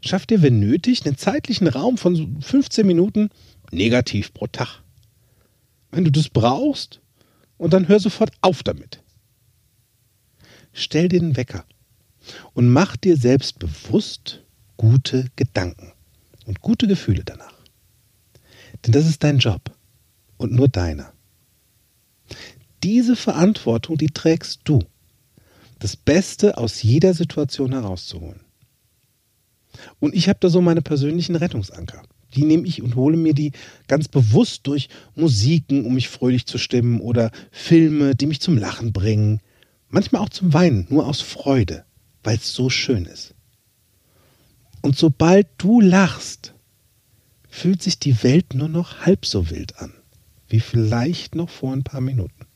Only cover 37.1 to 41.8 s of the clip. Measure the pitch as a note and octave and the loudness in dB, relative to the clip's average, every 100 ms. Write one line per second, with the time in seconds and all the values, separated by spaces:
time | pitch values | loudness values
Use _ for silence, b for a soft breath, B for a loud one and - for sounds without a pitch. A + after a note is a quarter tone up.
37.1 | B2 A2+ B B - - E3 D#3+ D3+ C#3 | -2 -2 B B -18 2 4 4 2 0
38.1 | B2+ C#3 D3+ - C#3 G2 - A#2 G2+ G2+ | 0 -2 -2 0 0 0 -6 -6 -2 0
39.1 | G#2+ G#2+ G#2+ _ _ _ _ _ - G#3 | 0 0 -2 _ _ _ _ _ -2 0
40.1 | - G#3+ - F3+ D3+ F3+ A2+ F2 C#3+ C3 | -2 -2 -2 0 4 4 2 0 0 0
41.1 | D3 - - - C3+ F#2 - | -6 -10 -8 0 0 0 -4